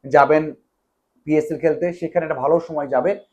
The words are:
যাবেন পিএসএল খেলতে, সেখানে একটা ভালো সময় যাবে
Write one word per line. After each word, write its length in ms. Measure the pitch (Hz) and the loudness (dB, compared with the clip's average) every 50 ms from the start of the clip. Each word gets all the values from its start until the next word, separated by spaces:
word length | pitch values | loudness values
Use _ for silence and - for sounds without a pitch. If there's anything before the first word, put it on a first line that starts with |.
| _ | _
যাবেন 480 | 135 127 147 139 135 151 156 156 156 135 _ _ _ _ _ _ _ _ _ _ _ _ _ _ | 2 4 4 6 6 4 2 2 -2 -10 _ _ _ _ _ _ _ _ _ _ _ _ _ _
পিএসএল 340 | 151 156 156 151 151 160 147 | 0 0 0 0 -2 -6 -2
খেলতে, 340 | 160 165 151 156 175 175 170 | 0 0 0 0 -2 -4 -4
সেখানে 340 | 175 170 160 - 175 160 | -6 -10 -2 -2 -2 -2
একটা 140 | 156 156 135 | -2 -6 -4
ভালো 200 | 123 143 160 170 | 0 2 2 0
সময় 260 | 165 - 165 151 147 | 0 -2 -8 -8 -6
যাবে 240 | 135 139 127 127 175 202 202 - _ | -2 -2 0 0 0 -4 -4 -8 _